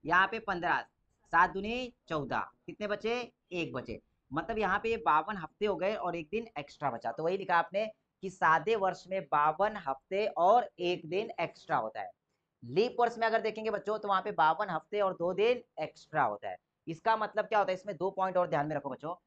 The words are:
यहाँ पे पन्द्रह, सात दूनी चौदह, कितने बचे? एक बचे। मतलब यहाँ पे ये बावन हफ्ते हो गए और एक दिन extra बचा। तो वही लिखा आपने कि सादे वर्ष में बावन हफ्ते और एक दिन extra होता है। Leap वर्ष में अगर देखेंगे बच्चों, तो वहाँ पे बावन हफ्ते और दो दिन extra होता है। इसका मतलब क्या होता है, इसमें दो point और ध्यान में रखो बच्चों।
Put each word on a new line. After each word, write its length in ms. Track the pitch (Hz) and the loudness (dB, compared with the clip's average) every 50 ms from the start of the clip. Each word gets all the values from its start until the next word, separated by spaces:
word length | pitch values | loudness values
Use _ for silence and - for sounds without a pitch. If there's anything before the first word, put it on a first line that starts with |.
| - | 0
यहाँ 240 | 156 165 180 190 202 | 4 4 4 4 4
पे 120 | 226 226 | 0 -6
पन्द्रह, 440 | 220 208 190 175 170 170 151 127 117 _ _ _ _ _ _ _ _ _ - | -4 -4 -4 -2 0 0 0 0 -2 _ _ _ _ _ _ _ _ _ 4
सात 160 | 165 180 180 | 4 4 4
दूनी 420 | 160 190 196 214 233 247 254 240 - _ _ - | 2 -4 -6 -4 -4 -4 -6 -8 -12 _ _ -4
चौदह, 380 | 165 151 143 123 131 113 98 - _ _ _ | -4 -4 -2 -2 -2 -4 -4 -4 _ _ _
कितने 220 | - 147 _ 208 202 | -16 -10 _ -4 -4
बचे? 280 | 208 202 - 220 240 247 240 - _ _ _ _ 175 | -4 -4 -2 -2 -2 -2 -4 -8 _ _ _ _ -6
एक 200 | 175 165 135 123 | -4 -4 -4 -4
बचे। 260 | 131 120 - 110 - _ _ _ _ _ _ | -8 -8 -8 -12 -12 _ _ _ _ _ _
मतलब 260 | 127 156 170 - 226 214 | -6 -6 -4 -4 -2 0
यहाँ 220 | 214 185 185 208 | 0 0 0 0
पे 100 | 208 226 | 0 -2
ये 80 | 226 226 - | -2 0 2
बावन 320 | 165 151 156 160 - 214 190 | 4 4 4 2 0 -6 -6
हफ्ते 280 | 165 - _ _ 202 | -8 -10 _ _ 0
हो 100 | 214 196 160 | 0 0 2
गए 180 | 175 196 220 | 0 -2 -2
और 200 | 202 - 180 170 | -2 -4 -4 -4
एक 120 | 170 160 151 | -4 -6 -4
दिन 160 | - 220 233 220 _ 151 | -6 -6 -6 -6 _ -12
extra 320 | 147 - - _ 151 139 | -12 -12 -12 _ -4 -4
बचा। 200 | 120 117 - 117 | -4 -2 -6 -6
तो 120 | 117 - 156 | -6 -2 -2
वही 140 | 165 185 196 | -2 -2 -2
लिखा 180 | 190 - 175 170 | -2 0 2 2
आपने 280 | 170 - 180 196 220 220 220 _ _ _ _ _ - | 2 0 -2 -4 -4 -4 -8 _ _ _ _ _ -12
कि 60 | 190 | -12
सादे 460 | 180 - 180 165 160 160 156 196 226 214 | -6 2 4 6 6 6 4 2 0 2
वर्ष 260 | 196 185 175 - - 175 | 2 0 -2 -2 -10 -6
में 140 | 190 190 175 | -6 -6 -2
बावन 540 | - - 151 147 156 160 160 196 214 214 202 | 0 2 4 4 4 4 2 0 0 0 -4
हफ्ते 460 | 170 143 135 - _ _ 139 196 214 - | -4 -4 -6 -6 _ _ -2 0 0 0
और 420 | - - 170 185 220 247 226 - _ - | 0 4 6 6 6 6 4 2 _ -4
एक 260 | 175 175 180 - - 151 | -2 -2 -2 -2 -4 -4
दिन 240 | 165 190 220 - - - | -4 -4 -4 -4 -4 -4
extra 380 | 170 156 - - - - 160 131 | -6 -6 -6 -14 -6 -2 -2 0
होता 240 | 113 110 - 110 | 0 -2 -6 -8
है। 100 | 98 90 - _ _ _ _ _ _ _ _ _ - | -10 -10 -12 _ _ _ _ _ _ _ _ _ -14
Leap 320 | 117 127 170 226 247 - - | -4 0 2 2 2 2 2
वर्ष 180 | 240 233 233 220 | 0 0 2 0
में 80 | 226 226 | 0 2
अगर 140 | 220 220 | 2 2
देखेंगे 300 | 202 220 214 226 220 220 | 0 0 -4 -4 -6 -4
बच्चों, 260 | 208 202 - - 214 214 | -4 -4 -2 -4 -4 -4
तो 80 | 214 208 | -2 0
वहाँ 140 | 196 190 | 0 0
पे 100 | 185 214 196 | 0 -2 2
बावन 360 | 170 160 156 165 165 208 196 | 4 4 4 4 2 0 -2
हफ्ते 300 | 170 156 - _ - 208 | -2 -6 -6 _ -2 0
और 120 | 202 190 180 | 0 0 0
दो 180 | - 170 180 185 | 0 -2 -2 2
दिन 280 | 185 208 233 247 240 - _ _ - | 2 2 2 2 0 -2 _ _ -8
extra 440 | 156 151 - - - _ - 156 135 | -8 -8 -8 -16 -20 _ 0 2 2
होता 260 | 113 104 101 - 101 | 2 0 -4 -8 -10
है। 80 | 92 - _ _ _ _ _ - | -10 -10 _ _ _ _ _ -10
इसका 280 | 160 160 _ 226 226 214 | -10 -2 _ 2 2 2
मतलब 280 | 214 208 - 208 208 | 0 -2 -2 -4 -2
क्या 140 | 180 220 208 | 2 2 2
होता 120 | 196 190 | 2 2
है, 40 | 185 | 0
इसमें 200 | 185 - 208 196 151 | -4 -4 -10 -6 -2
दो 120 | 175 190 | -4 -4
point 260 | 190 - 185 190 185 185 | 0 0 -2 0 2 2
और 100 | 180 170 | 0 2
ध्यान 180 | 156 147 143 151 | 2 0 0 0
में 80 | 156 | -2
रखो 140 | 143 - 139 | -4 -4 -6
बच्चों। 240 | 127 123 - 156 175 - _ | -10 -8 -8 -8 -8 -8 _